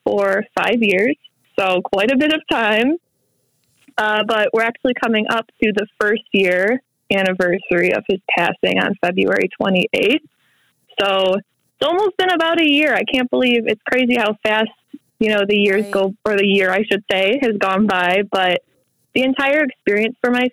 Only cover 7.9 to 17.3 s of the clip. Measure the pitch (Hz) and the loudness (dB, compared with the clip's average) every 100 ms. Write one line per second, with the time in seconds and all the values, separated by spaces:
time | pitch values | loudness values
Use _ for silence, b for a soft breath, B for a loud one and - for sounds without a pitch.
7.9 | 107 - 190 - - 170 180 185 185 185 | 0 -2 -4 -2 -2 -2 0 -2 0 -2
8.9 | 196 180 185 - 190 190 - 208 185 - | -2 -2 0 0 0 -2 -2 -2 0 0
9.9 | - 202 311 - _ _ _ _ _ _ | 0 0 0 -4 _ _ _ _ _ _
10.9 | - 202 190 190 190 - _ _ _ 285 | -4 -2 0 0 -2 -6 _ _ _ -2
11.9 | 349 415 - 370 349 330 339 311 285 302 | 0 0 0 0 0 0 2 2 2 2
12.9 | 214 220 262 247 254 254 240 220 220 - | 0 -2 -2 -2 0 2 0 0 -4 -2
13.9 | 247 254 247 214 214 220 214 220 - _ | 0 2 0 0 -2 -2 0 -2 -6 _
14.9 | - - _ 214 214 202 208 202 196 208 | -20 -20 _ 0 0 0 2 2 0 -2
15.9 | 196 196 196 214 202 202 196 185 190 214 | -2 -2 -4 -4 0 2 2 2 0 -2
16.9 | 196 - 190 190 | -4 -2 -2 0